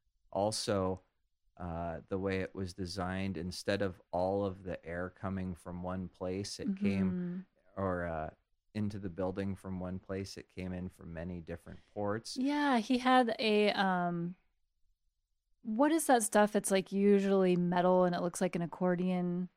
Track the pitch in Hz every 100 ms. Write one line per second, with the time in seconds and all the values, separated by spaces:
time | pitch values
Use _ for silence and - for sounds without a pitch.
0 | _ _ _ 92 104 110 - 98 92 92
1 | _ _ _ _ _ - 87 85 85 80
2 | - 95 98 95 92 - 92 92 87 95
3 | 90 95 98 80 90 - - 101 98 -
4 | _ 87 92 101 98 95 95 80 82 87
5 | 90 - 95 95 92 85 90 87 90 92
6 | 90 - 92 92 104 - - 190 202 196
7 | 190 180 175 185 - _ _ 98 95 90
8 | 87 80 78 - _ _ _ 107 104 101
9 | 98 82 92 92 98 92 95 92 90 95
10 | - 98 98 - - - 92 90 92 -
11 | 80 82 90 87 82 85 85 80 - 104
12 | 101 107 - - 269 294 285 240 208 247
13 | 247 254 233 - 220 208 208 - 196 180
14 | 175 175 175 - _ _ _ _ _ _
15 | _ _ _ _ _ _ 226 220 294 320
16 | 302 240 208 208 208 208 - 190 - 196
17 | 202 202 196 196 185 175 175 180 180 185
18 | 180 175 175 - 185 170 170 - 180 175
19 | 185 180 180 175 180